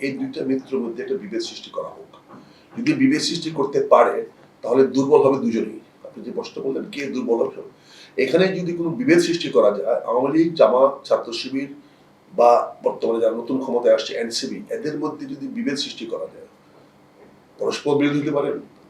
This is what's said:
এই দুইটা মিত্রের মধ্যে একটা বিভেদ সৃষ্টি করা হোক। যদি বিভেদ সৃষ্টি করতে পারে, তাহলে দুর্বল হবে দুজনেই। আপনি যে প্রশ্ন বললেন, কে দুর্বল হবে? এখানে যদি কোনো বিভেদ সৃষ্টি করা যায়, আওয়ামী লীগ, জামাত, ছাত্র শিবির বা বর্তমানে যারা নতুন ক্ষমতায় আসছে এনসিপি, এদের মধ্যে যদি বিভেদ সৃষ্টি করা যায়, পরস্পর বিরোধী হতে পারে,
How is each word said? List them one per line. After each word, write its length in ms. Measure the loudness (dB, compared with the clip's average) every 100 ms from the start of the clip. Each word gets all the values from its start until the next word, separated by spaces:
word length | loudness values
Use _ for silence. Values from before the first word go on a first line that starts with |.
এই 120 | -6
দুইটা 320 | -4 -6 -4
মিত্রের 360 | -2 -4 -2 -6
মধ্যে 220 | -4 -6
একটা 120 | -6
বিভেদ 260 | -6 -6 -6
সৃষ্টি 300 | -6 -10 -12
করা 180 | -12 -12
হোক। 280 | -14 -20 -20 -20 -20 -20 -20 _ -4
যদি 140 | -2
বিভেদ 280 | 4 4 4
সৃষ্টি 300 | 0 -4 -4
করতে 300 | -2 0 0
পারে, 460 | 6 6 6 0 -8 -14 -20 _
তাহলে 240 | 0 4 4
দুর্বল 340 | 2 4 6
হবে 160 | 6 2
দুজনেই। 420 | 0 -2 -4 -8 -18 _
আপনি 200 | -20 -16
যে 80 | -12
প্রশ্ন 300 | -10 -10 -8
বললেন, 220 | -6 -6
কে 220 | -8 -8 -8
দুর্বল 400 | -4 0 0 -2
হবে? 160 | -6 -16 -20 -20 -20 -8 -2
এখানে 320 | 2 4 2
যদি 240 | 0 -4
কোনো 180 | -4 -4
বিভেদ 280 | 0 4 4
সৃষ্টি 300 | 4 0 0
করা 220 | 4 4
যায়, 300 | 2 0 -2
আওয়ামী 340 | -2 0 2 2
লীগ, 160 | 2
জামাত, 520 | 4 4 6 2 2 -2
ছাত্র 260 | -2 -2
শিবির 420 | -8 -6 -6 -6 -12 -20 _ _ _ _ 4
বা 400 | 6 6 2 -4
বর্তমানে 380 | -4 -2 -2 0
যারা 160 | 0 0
নতুন 240 | -4 -4
ক্ষমতায় 340 | -2 2 4
আসছে 200 | 4 2
এনসিপি, 480 | -6 -6 -6 -6 -8 -8
এদের 280 | -8 -6 -6
মধ্যে 280 | -6 -8 -12
যদি 200 | -10 -10
বিভেদ 280 | -6 -4
সৃষ্টি 320 | -4 -6 -10 -10
করা 200 | -8 -10
যায়, 120 | -14 -20 _ _ _ _ _ _ _ -20 _ _ -6
পরস্পর 360 | -4 -2 0
বিরোধী 260 | 2 2 0
হতে 100 | 0
পারে, 220 | -2 -2 -4 -10 _